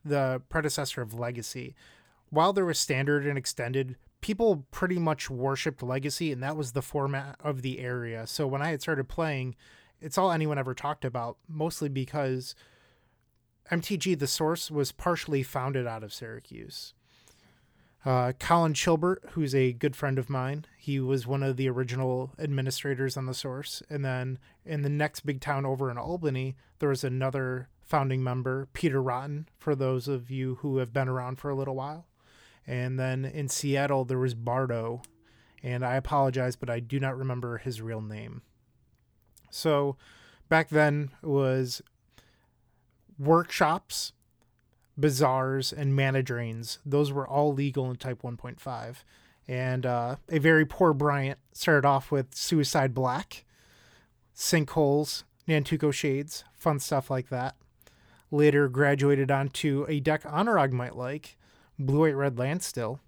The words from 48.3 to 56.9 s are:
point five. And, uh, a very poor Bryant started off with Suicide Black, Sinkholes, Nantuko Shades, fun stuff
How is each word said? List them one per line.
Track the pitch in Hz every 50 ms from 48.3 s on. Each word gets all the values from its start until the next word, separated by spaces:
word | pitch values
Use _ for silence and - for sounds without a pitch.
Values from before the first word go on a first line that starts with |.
| 120
point | - - 123 135 -
five. | - 135 123 117 113 117 127 - - _ _ _ _ _ _ _ _ -
And, | 127 127 127 127 127 127 127
uh, | 127 123 120 120 123 131 - - -
a | 165 156
very | 139 165 165 156 156
poor | 151 - - 185 165
Bryant | 151 135 147 147 143 143 135 135 139 _ _ _
started | _ - - - 156 143 131
off | 143 139 135 - -
with | 151 139 131 - -
Suicide | - - - 175 156 143 - - 156 135 135 117
Black, | 127 131 127 127 185 190 _ - - _ _ _ _ _ _ _ _ _ - - _ _ _ _ _ _ _ _
Sinkholes, | - - - - 160 147 - - 160 151 139 139 147 151 - - - - _ _ _ _ -
Nantuko | 160 151 139 - 165 151 - 147
Shades, | 139 - - 147 135 139 147 156 - - - - _
fun | - - 165 147 139
stuff | - -